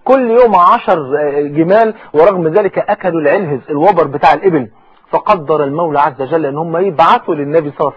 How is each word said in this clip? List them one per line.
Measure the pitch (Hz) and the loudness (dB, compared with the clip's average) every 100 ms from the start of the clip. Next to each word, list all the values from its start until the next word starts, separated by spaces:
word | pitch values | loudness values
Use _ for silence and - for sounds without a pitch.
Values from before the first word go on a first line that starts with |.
كل | - 262 240 | 0 2 2
يوم | 233 240 190 | 4 4 4
عشر | 175 226 - 175 131 147 147 143 | 4 2 0 -2 -2 -2 -2 -2
جمال، | 147 147 165 208 226 214 - | -2 -2 2 2 2 -2 -4
ورغم | 147 180 185 160 | 2 2 2 0
ذلك | 180 196 180 | 0 0 -2
أكلوا | - 208 185 165 | -4 -4 -4 -2
العلهز | 147 185 170 135 - | 0 0 -2 -6 -6
الوبر | 147 180 175 143 | 0 2 2 -2
بتاع | 143 170 | 0 2
الإبل. | 147 196 160 113 - _ _ _ | 2 0 0 -4 -12 _ _ _
فقدر | 160 - 202 143 151 | -4 0 -2 0 -2
المولى | 143 147 170 143 | -2 -4 -2 0
عز | 147 131 | -2 -4
وجل | 131 160 143 | -4 -2 -2
ان | 143 | -6
هم | 165 165 | -4 -2
يبعثوا | 196 147 165 240 - | -2 0 2 2 -2
للنبي | 156 143 160 147 | -6 -2 -2 -2
صلى | - | -4
الله | 147 | -4